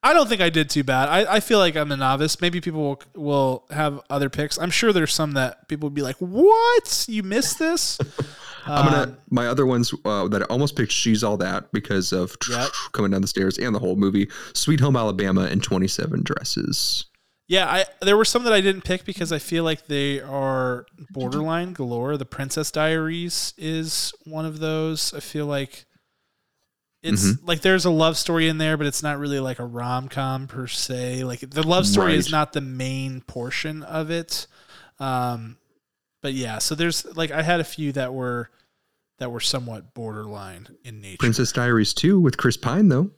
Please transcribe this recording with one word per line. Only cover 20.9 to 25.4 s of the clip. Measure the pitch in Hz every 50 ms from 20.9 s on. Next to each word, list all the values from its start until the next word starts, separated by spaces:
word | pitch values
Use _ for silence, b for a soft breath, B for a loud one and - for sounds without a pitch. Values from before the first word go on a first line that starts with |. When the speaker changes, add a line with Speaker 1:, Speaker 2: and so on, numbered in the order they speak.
| _ - 147 -
Speaker 1:
borderline | - 139 127 123 131 147 151 160 165 170 175 185 180
galore. | 165 139 123 120 117 120 135 147 143
The | 135
Princess | 123 - - 139 135 - 160 156 -
Diaries | - 160 151 156 160 160 160 160 165 170 170 175 - - - - -
is | - 175 156 160 160 160 160 - - - - - - _
one | 156 156 156 156
of | 160 156 156
those. | 156 156 156 160 156 160 160 151 - - -
I | -
feel | - - - 151